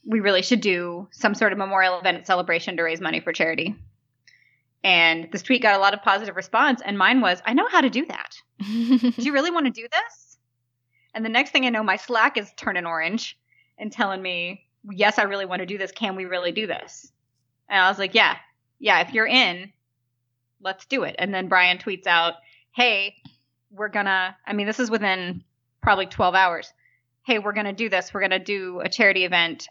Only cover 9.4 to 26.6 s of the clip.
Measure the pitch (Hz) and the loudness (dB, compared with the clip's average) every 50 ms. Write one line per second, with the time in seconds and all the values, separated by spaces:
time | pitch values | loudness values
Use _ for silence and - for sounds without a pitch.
9.4 | 294 349 339 339 294 254 - 226 226 240 302 349 440 466 - - _ _ _ _ | 0 0 0 0 0 0 -2 -4 -8 -4 -4 -4 -4 -4 -8 -20 _ _ _ _
10.4 | _ _ _ _ _ _ _ _ _ _ _ _ _ _ - 220 220 226 226 240 | _ _ _ _ _ _ _ _ _ _ _ _ _ _ -10 -8 -6 0 0 0
11.4 | 285 277 - 285 262 247 233 214 220 202 190 214 - - 247 226 220 285 - 226 | 0 2 0 0 0 0 0 0 0 0 0 -2 -2 -2 0 2 2 2 2 -2
12.4 | 202 196 _ - - 226 190 180 170 170 165 160 160 170 202 226 - - - _ | -6 -8 _ -8 -6 -4 -4 -4 -4 -4 -4 -4 -2 -2 -2 -4 -6 -8 -12 _
13.4 | _ _ _ _ _ _ _ - 214 214 - - 220 196 190 190 190 185 175 175 | _ _ _ _ _ _ _ -14 -12 -10 -4 -2 -2 -2 -2 -4 -6 -6 -6 -6
14.4 | 175 175 196 - _ _ _ _ - 202 202 180 202 208 214 - 214 196 196 196 | -6 -8 -10 -12 _ _ _ _ -18 -12 -2 2 2 4 4 2 0 0 -2 -4
15.4 | 196 180 180 180 185 180 202 196 190 185 - - 220 202 190 190 185 180 180 180 | -4 -4 -4 -6 -6 -6 -6 -6 -8 -8 -6 -6 -6 -6 -6 -6 -6 -6 -4 -4
16.4 | 175 175 170 214 220 185 - - - - - - - _ _ _ _ _ _ _ | -2 -2 -4 -4 -4 -6 -6 -8 -10 -14 -20 -20 -20 _ _ _ _ _ _ _
17.4 | _ _ _ _ _ - 202 190 185 190 196 196 196 185 - 226 202 165 - - | _ _ _ _ _ -2 2 4 4 4 2 0 -2 0 4 4 4 4 2 0
18.4 | - _ _ _ _ _ _ _ - 214 190 165 175 175 - 220 220 131 240 262 | -8 _ _ _ _ _ _ _ 0 2 4 4 2 2 0 0 0 2 4 4
19.4 | 247 185 175 180 185 202 _ _ _ _ _ _ _ _ _ _ _ _ _ _ | 4 2 0 -4 -10 -16 _ _ _ _ _ _ _ _ _ _ _ _ _ _
20.4 | _ _ _ _ 196 190 190 - - - 269 262 185 139 - - 180 196 196 185 | _ _ _ _ -8 -8 -8 -8 -8 -6 -4 -4 -4 -4 -4 -4 -4 -4 -2 -4
21.4 | 185 175 185 185 180 180 180 180 - 220 190 180 - 190 175 170 170 170 - - | -4 0 2 4 4 4 2 0 -4 -6 -8 -6 -2 0 2 2 2 0 -2 -6
22.4 | _ _ _ _ _ _ _ - 247 240 214 196 196 202 - _ - - - _ | _ _ _ _ _ _ _ 0 2 2 2 0 -2 -6 -8 _ -20 -20 -20 _
23.4 | _ _ _ _ _ _ 208 190 214 208 208 208 196 196 190 185 185 185 196 _ | _ _ _ _ _ _ -10 -8 -8 -4 -2 -2 0 0 0 0 -2 -4 -6 _
24.4 | _ - 208 208 202 208 220 - 254 220 226 214 208 196 185 185 180 175 180 175 | _ -6 -6 -4 -4 -4 -4 -4 -2 -2 -2 -2 0 0 -2 -2 -4 -6 -10 -10
25.4 | - _ _ _ _ _ _ _ - 226 202 190 190 185 - - 202 180 175 185 | -14 _ _ _ _ _ _ _ 0 2 2 2 0 -2 -2 0 0 2 4 4
26.4 | 190 180 170 160 | 4 2 2 -2